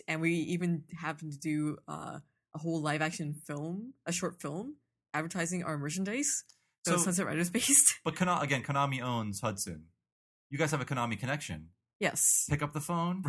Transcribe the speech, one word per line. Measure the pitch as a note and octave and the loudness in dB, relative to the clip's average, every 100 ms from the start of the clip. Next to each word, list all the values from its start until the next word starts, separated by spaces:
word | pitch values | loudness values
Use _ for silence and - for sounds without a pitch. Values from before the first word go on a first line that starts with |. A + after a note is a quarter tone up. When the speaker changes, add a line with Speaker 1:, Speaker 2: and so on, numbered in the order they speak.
| - | -2
Speaker 1:
And | D#3+ | 0
we | E3 | 2
even | E3+ D#3 F3 F3 E3 - D#3+ | 2 0 0 2 0 -4 -8
happened | D#3 D#3 D#3 | -6 -6 -8
to | C#3+ | -6
do, | D#3+ D3+ D3+ - - | -2 0 0 -4 -8
uh, | D3+ D3 C#3+ - _ _ | -10 -8 -10 -14 _ _
a | D3+ | -8
whole | E3 E3 | -2 0
live | D3+ D3+ | 2 2
action | D#3 E3+ D3+ | 0 -2 -4
film, | D3 - D3 D#3 F#3+ A#3+ - - | -6 -6 -6 -6 -6 -10 -10 -4
a | |
short | F3 F3+ - | -2 -2 -4
film, | D3 D#3+ C4 D4+ _ _ _ | -6 -6 -6 -12 _ _ _
advertising | D3+ E3 F#3 E3 F3+ | -4 -2 -2 -2 -2
our | - D3 | -2 -4
merchandise. | C#3+ F3 F#3+ B3 C#4+ - - _ _ _ - | -2 -2 -2 -2 -2 -2 -6 _ _ _ 0
So | F3 | 2
Speaker 2:
So, | |
Speaker 1:
Sunset | F#3 F3+ E3 | 2 2 0
Riders | D#3 F3 | 0 0
<laughs> | A3+ | 2
based. | - C#4 - - | 6 8 8 4
Speaker 2:
but | E3 - | 0 2
Kona-, | F3+ F3 | 2 4
again, | C#3+ C3+ | 2 0
Konami | A#2 C#3 C#3 C3 | 0 2 2 0
owns | B2+ A#2+ G#2+ G2 | 0 0 -2 -2
Hudson. | A#2 G2 F#2+ D#2+ E2 _ _ _ _ _ - | -2 -2 -4 -8 -14 _ _ _ _ _ -8
You | C#3 | 0
guys | D#3 | 2
have | D3 | 2
a | |
Konami | B2 C3 A#2+ A2 | 0 0 0 0
connection. | B2 D3 - D#2 E2 _ _ - | -2 -2 -4 -8 -10 _ _ -4
Speaker 1:
Yes. | F#3+ - - - - | -2 2 4 4 2
Speaker 2:
Pick | D3 | 0
up | D3 | 0
the | D3+ | -4
phone, | D3 E3+ F3 F#3 | -2 0 0 0